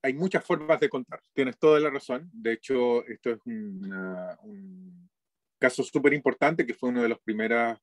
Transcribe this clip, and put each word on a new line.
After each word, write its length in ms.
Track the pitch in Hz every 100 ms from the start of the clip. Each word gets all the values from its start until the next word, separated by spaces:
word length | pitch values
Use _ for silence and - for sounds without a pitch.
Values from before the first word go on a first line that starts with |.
hay 120 | 135
muchas 300 | 135 185 180
formas 360 | - 170 156 156
de 80 | 147
contar. 320 | 131 123 - _
Tienes 260 | - 131 120
toda 200 | 156 151
la 120 | 151
razón. 380 | 139 - 127 175
De 200 | 113 113
hecho, 540 | 113 - 131 123 120 117
esto 240 | 110 123
es 80 | 113
una, 920 | - 113 107 95 98 95 95 185 185 -
un 680 | 214 - 190 185 185 180 175 _ _ _ _ _
caso 240 | 131 -
súper 320 | 123 147 139
importante, 520 | 143 135 113 143 160 127
que 80 |
fue 140 | 110 127
una 140 | 123
de 80 | 117
las 100 | 113
primeras 580 | - 107 113 117 117 113